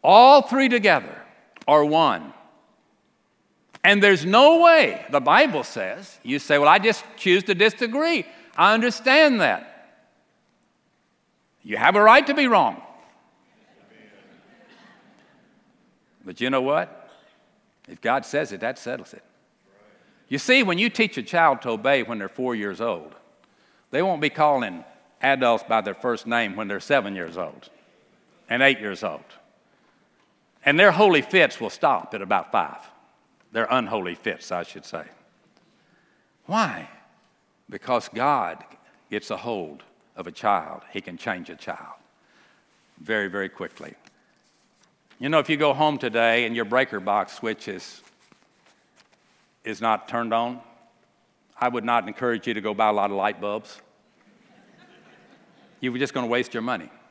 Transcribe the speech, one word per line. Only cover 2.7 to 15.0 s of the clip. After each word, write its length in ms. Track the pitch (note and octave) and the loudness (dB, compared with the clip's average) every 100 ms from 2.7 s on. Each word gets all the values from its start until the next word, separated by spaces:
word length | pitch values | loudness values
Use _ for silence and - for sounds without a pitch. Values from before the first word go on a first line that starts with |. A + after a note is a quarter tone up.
| _ _ _ _ _ _ _ _ _ _ - F#3 | _ _ _ _ _ _ _ _ _ _ -2 2
And 180 | G3+ | 4
there's 220 | G3+ F#3 D#3+ | 4 4 4
no 360 | G#3+ C#4+ E4 | 6 8 8
way, 420 | E4+ D#4+ C4 - - | 6 6 4 -2 -2
the 100 | C#3+ | -2
Bible 420 | C3+ F#3 D4 D#3+ | 4 4 4 0
says, 560 | A#2 - F#2+ B2+ G3 - | -8 -8 -8 -8 -16 -18
you 160 | A#2+ C#3 | -6 -6
say, 180 | - D3 | 0 4
"Well, 100 | D3 | 6
I 100 | F#3+ | 6
just 280 | G#3 G#3 - - | 4 -2 -8 -6
choose 280 | F#3+ F#3 | 0 0
to 120 | F#3+ F#3 | 0 0
disagree." 720 | G#3+ G#3+ A#3+ B3+ D#4+ D#4+ - - - - | 0 0 -6 -2 -2 -2 -6 -16 -14 2
I 160 | F3+ | 2
understand 680 | A3 A#3+ - - C#4 D#4 A#3+ | 4 0 -2 2 4 4 4
that. 540 | D3+ F#2+ - - - _ _ _ _ _ _ _ _ _ _ _ _ _ _ _ _ _ | 0 -2 -8 -20 -20 _ _ _ _ _ _ _ _ _ _ _ _ _ _ _ _ _
You 140 | - G#3 | -10 0
have 180 | C#3+ G3+ | 2 6
a 60 | |
right 260 | G#3+ B3+ C#4+ | 8 6 6
to 60 | |
be 140 | C#4+ C4+ | 0 2
wrong. 340 | G#3+ C3 - - - - _ _ _ _ _ _ _ _ _ - _ _ _ _ _ _ _ - _ | 2 2 -4 -18 -20 -20 _ _ _ _ _ _ _ _ _ -20 _ _ _ _ _ _ _ -20 _